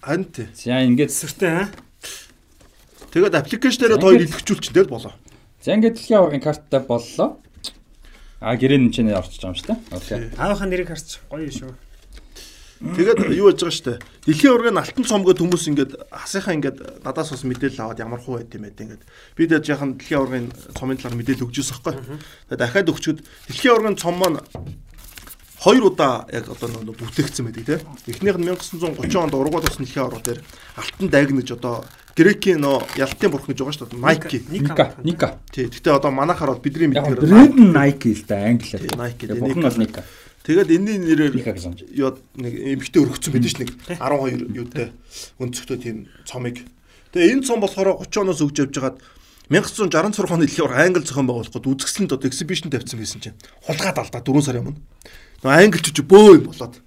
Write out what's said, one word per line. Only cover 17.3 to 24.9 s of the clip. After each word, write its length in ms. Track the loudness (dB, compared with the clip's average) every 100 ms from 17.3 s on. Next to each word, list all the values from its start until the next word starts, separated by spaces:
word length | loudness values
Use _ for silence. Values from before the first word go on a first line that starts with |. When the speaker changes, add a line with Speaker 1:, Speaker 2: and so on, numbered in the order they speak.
Speaker 1:
бас 80 | -8
мэдээлэл 400 | -8 -4 -6 -6
аваад 220 | -12 -10 -10
ямар 160 | -12
хуу 160 | -10 -12
байд 160 | -12
юм 160 | -16 -18
бэ 60 | -16
ингээд. 280 | -18 -18 _ -20 -20
Би 160 | -2 2
тэгээд 160 | 2 0
яхан 320 | -4 -4 -8
дэлхийн 220 | -4 -2
аваргын 260 | -2 -4 -8 -14 -16 -10
цомын 220 | -6 -6
талаар 160 | -6 -8
мэдээлэл 280 | -4 -4 -4
өгч 80 | -6
ирсэн 240 | -8 -8
байхгүй. 140 | -10 -10 -12
Speaker 3:
Мгм. 120 | -16 -18 -20 -14
Speaker 1:
Тэгээд 80 | -6
дахиад 300 | -2 0 -2
өгчөд 240 | -2 -4 -6 -10 -20 -16
дэлхийн 240 | -2 2
аваргын 240 | 4 2 -4
цом 180 | -4 0
маань 180 | -2 -2 -8 -16 -16 -16 -20